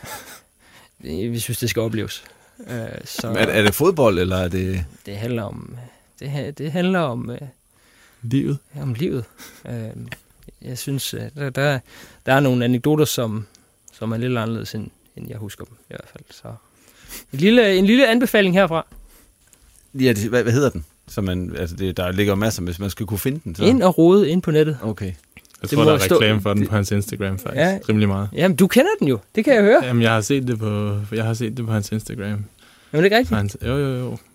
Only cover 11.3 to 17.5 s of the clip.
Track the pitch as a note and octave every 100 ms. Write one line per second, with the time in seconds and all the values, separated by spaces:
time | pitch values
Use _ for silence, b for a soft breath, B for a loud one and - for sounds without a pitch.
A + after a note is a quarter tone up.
11.3 | C#3+ C#3+ C3 C#3+ C3+ B B B B -
12.3 | C3+ C#3 B2 A#2+ B2 D3 D3+ D3+ - A2+
13.3 | G#2+ G#2 b b _ _ - A2 A2+ B2
14.3 | B2 A2+ A2+ A2 A2+ - - _ - -
15.3 | A2+ G#2 - - A2+ - - - - -
16.3 | - A2 A2+ _ B B B B B -
17.3 | C3+ F#3